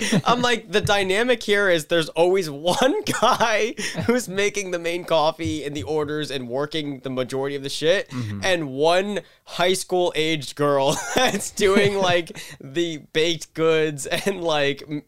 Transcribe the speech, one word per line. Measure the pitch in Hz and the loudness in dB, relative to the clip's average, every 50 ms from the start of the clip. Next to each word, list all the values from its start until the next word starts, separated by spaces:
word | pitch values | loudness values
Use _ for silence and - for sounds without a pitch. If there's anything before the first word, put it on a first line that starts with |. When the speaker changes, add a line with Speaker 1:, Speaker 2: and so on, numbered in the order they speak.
| 214 - 226 185 - | -2 0 0 2 4
Speaker 1:
I'm | - 233 247 247 | 2 2 2 2
like, | 240 240 233 - - | 0 0 0 -2 -2
the | 175 214 | -2 0
dynamic | - 208 202 202 190 185 185 214 240 254 240 240 | 2 2 2 2 2 2 2 2 2 2 0 0
here | - 208 202 202 202 190 | 2 0 2 4 4 4
is | 170 165 147 | 2 2 2
there's | - 170 170 156 - | 2 0 0 0 0
always | - - 170 180 190 196 170 156 | 2 2 4 4 4 2 0 -2
<laughs> | |
one | 139 143 156 180 - - 254 277 381 427 - - - - | -6 -4 -2 0 2 4 2 2 2 0 -2 -4 -2 2
guy | 214 247 202 - 220 240 214 208 220 240 - - 190 - - - - | 2 2 4 4 2 2 2 0 0 -2 -4 -6 -8 -8 -6 -4 0
who's | - 240 254 - - | 0 0 0 0 -4
making | 185 196 202 208 202 202 196 185 | -4 -2 -2 -2 -2 -4 -6 -6
the | 175 | -6
main | 170 170 170 170 175 170 | -4 -4 -4 -4 -4 -2
coffee | - 165 160 147 160 160 - 165 160 156 151 131 | 0 2 2 2 2 0 -2 -4 -6 -6 -6 -6
and | 147 143 | -6 -8
the | 147 | -6
orders | 143 139 156 151 151 143 151 151 147 135 | -6 -4 -2 -2 -2 -2 -4 -6 -6 -6
and | 139 135 127 | -6 -8 -6
working | 117 123 139 147 147 - 156 147 143 139 131 | -6 -4 -4 -4 -4 -4 -4 -4 -6 -8 -8
the | - 135 | -8 -6
majority | 127 127 127 113 131 135 139 143 143 | -4 -4 -4 -4 -4 -4 -4 -4 -6
of | 139 135 | -6 -8
the | 139 | -8
shit, | - - 147 160 185 202 - - | -6 -2 2 2 2 2 0 -4
Speaker 2:
Mm-hmm. | 131 127 117 104 101 101 202 | -6 -6 -6 -6 -6 -4 0
Speaker 1:
and | 190 180 170 156 135 | 0 0 0 -2 -2
one | 131 139 151 165 175 185 196 208 202 175 - _ _ _ _ | -2 2 4 4 4 4 2 0 -4 -6 -8 _ _ _ _
high | - - - 175 190 190 | -8 -2 0 2 2 2
school | 185 - - 185 180 175 170 - | 0 -2 -2 0 2 2 2 0
aged | 151 156 160 160 151 123 - - | 0 0 0 0 -2 -4 -6 -4
girl | - 147 147 143 139 135 147 156 - - | 0 2 2 4 4 4 2 2 0 -2
<laughs> | - - | -2 0
that's | 254 254 233 - 202 - - | 2 2 2 0 -2 -4 -6
doing, | - - 214 190 196 214 202 202 202 | -2 2 4 4 6 6 4 4 2
Speaker 2:
<laughs> | 196 190 180 | 2 2 2
Speaker 1:
like, | 175 175 165 - - - - - 143 - | 2 2 0 -4 -10 -16 -16 -16 -16 -18
the | 143 139 135 170 175 170 160 139 - - | -14 -8 -4 -4 -2 -2 -4 -10 -10 -4
baked | - 160 160 170 165 156 - - - | 0 0 2 0 0 -4 -6 -10 -4
goods | 156 160 165 160 160 156 160 147 135 143 | 0 2 2 4 2 2 0 -2 -6 -6
and, | - - 214 - 202 196 180 170 | -4 -4 -2 -2 -2 -2 -2 -2
like, | 165 151 147 143 139 139 - - | 0 0 2 2 0 -2 -4 -6
m-, | 151 151 147 - | -8 -8 -8 -8